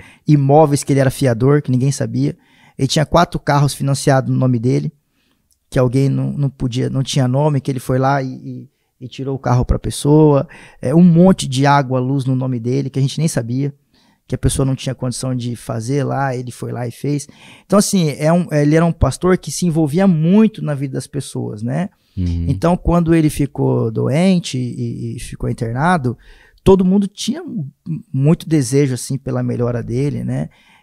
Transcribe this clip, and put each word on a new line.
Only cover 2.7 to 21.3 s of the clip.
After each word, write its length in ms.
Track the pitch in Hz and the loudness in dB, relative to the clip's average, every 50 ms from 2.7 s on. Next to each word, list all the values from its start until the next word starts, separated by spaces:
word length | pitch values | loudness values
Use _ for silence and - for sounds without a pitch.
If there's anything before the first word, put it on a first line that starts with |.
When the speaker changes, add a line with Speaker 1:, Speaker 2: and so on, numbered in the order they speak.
| _ - | _ -4
Speaker 1:
Ele 100 | 131 131 | -4 -2
tinha 180 | - 160 151 | 0 0 -2
quatro 340 | - - 165 175 - - 151 | 2 2 2 2 2 -2 -8
carros 340 | - - 143 143 143 139 - | -2 0 2 2 2 0 0
financiados 560 | - 139 139 139 135 - 151 135 131 123 120 | -2 -4 -2 -2 -2 0 2 2 2 2 0
no 60 | 131 127 | 0 0
nome 220 | 131 127 127 117 | 2 2 0 0
dele, 320 | 113 123 135 143 147 156 - _ _ _ _ _ _ _ _ _ _ _ _ _ _ _ | 0 0 0 0 -2 -4 -10 _ _ _ _ _ _ _ _ _ _ _ _ _ _ _
que 100 | - 139 | 0 0
alguém 300 | 127 123 120 135 139 135 | 2 2 2 2 2 2
não, 220 | 135 131 135 135 135 | 0 -2 -2 -4 -4
não 160 | 143 143 135 | -2 -2 -4
podia, 400 | 135 - 139 131 113 127 127 127 | -2 -4 -6 -4 -2 -2 -4 -2
não 140 | 127 135 131 | -2 -4 -4
tinha 240 | - - 147 131 127 | -2 0 0 2 2
nome, 340 | 127 135 147 156 147 135 | 2 2 2 2 0 0
que 100 | - - | -2 -2
ele 80 | 139 127 | -6 -6
foi 180 | - - 131 127 | -4 -2 0 0
lá 240 | 135 139 139 143 | 2 2 2 0
e, 60 | 135 131 | -2 -4
e, 420 | 127 127 - 135 127 123 123 127 _ _ _ _ _ - | -8 -12 -12 -14 -14 -14 -16 -18 _ _ _ _ _ -18
e 60 | 131 123 | -18 -16
tirou 280 | - - 135 135 135 | -12 -10 -8 -6 -6
o 40 | 131 | -4
carro 240 | - 123 123 123 123 | -2 0 2 2 2
pra 140 | - 127 123 | 2 0 0
pessoa. 680 | - 113 - - - 143 147 156 156 151 143 135 139 - - - - - - - | 0 -6 -6 -2 2 4 6 6 6 6 6 4 0 -2 -10 -20 -20 -20 -16 -8
É, 120 | - 123 143 | -4 0 4
um 100 | 170 180 | 6 6
monte 440 | 180 165 165 175 190 190 - - 139 | 6 8 8 6 6 6 4 0 -4
de 180 | 127 127 139 | -2 2 2
água, 340 | 143 143 143 143 123 127 127 | 4 4 4 2 0 -2 -2
luz 260 | 127 127 139 143 123 | 0 0 -2 -2 0
no 100 | 131 131 | 0 -2
nome 240 | 127 131 131 127 120 | -2 -2 -2 -4 -4
dele, 300 | 113 123 127 139 139 135 | -4 -2 -2 -2 -4 -4
que 100 | - 139 | -2 -2
a 20 | |
gente 160 | 135 135 - - | -2 -2 -2 -2
nem 100 | 151 165 | -2 -2
sabia, 460 | - 139 120 113 123 131 139 143 135 _ _ _ _ _ _ _ _ _ _ - | -2 -2 -4 -4 -4 -2 -4 -4 -6 _ _ _ _ _ _ _ _ _ _ -8
que 80 | 131 | -6
a 20 | - | -2
pessoa 280 | - 135 - - 139 | 0 0 0 0 0
não 100 | 135 135 | 0 -2
tinha 200 | - - 135 127 | -4 -4 -8 -8
condição 400 | - - 127 120 - - 131 131 | -6 -6 -8 -6 -6 -6 -6 -6
de 200 | 127 117 123 120 | -4 -6 -6 -8
fazer 480 | - - - 123 117 110 113 139 143 135 | -10 -8 -8 -8 -6 -4 -4 -2 -2 -2
lá, 320 | 127 127 131 139 135 127 | -2 -2 -2 -2 -4 -4
ele 160 | 123 123 123 | -6 -8 -10
foi 200 | - - - 120 | -12 -12 -10 -10
lá 160 | 120 117 123 120 | -8 -8 -8 -8
e 40 | |
fez. 360 | 117 - - 143 147 143 - - - - - - - - _ | -10 -8 -6 -4 -4 -4 -6 -10 -20 -20 -20 -20 -20 -16 _
Então, 120 | - - 202 | 2 2 2
assim, 300 | 208 - - 196 165 151 131 110 | 2 4 2 0 0 0 -2 0
é 140 | 151 156 | 0 2
um, 160 | 170 175 175 - | 2 2 0 0
ele 240 | 156 147 147 147 151 | 0 0 2 4 4
era 100 | 160 170 | 4 2
um 60 | 170 | 2
pastor 460 | 160 - - 135 131 - - 180 185 180 | 2 0 0 0 0 0 0 0 0 0
que 140 | - - | -2 -6
se 140 | 143 - - | -8 -4 -2
envolvia 420 | 175 151 165 160 143 135 175 190 202 | -2 0 0 0 0 2 2 4 4
muito 540 | 175 151 156 165 190 214 220 214 220 - | 4 4 2 4 4 4 4 4 2 -2
na 120 | 147 151 147 | -6 -6 -6
vida 200 | 131 143 135 131 | -6 -6 -6 -6
das 140 | 135 131 - | -8 -10 -8
pessoas, 540 | - 139 135 - | -8 -10 -10 -8